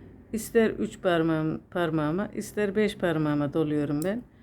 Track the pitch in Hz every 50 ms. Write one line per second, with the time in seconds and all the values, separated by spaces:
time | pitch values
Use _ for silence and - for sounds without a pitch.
0 | - - - - - - - 220 - - - 226 220 214 - - 214 214 - -
1 | - 190 170 165 165 165 160 156 156 156 156 156 - - - 185 175 156 156 156
2 | 151 147 160 190 214 - - 214 208 - - 208 208 196 190 214 214 202 208 -
3 | 190 175 160 156 156 151 147 147 147 139 139 165 156 151 151 147 147 143 147 147
4 | 160 185 208 247 - - - -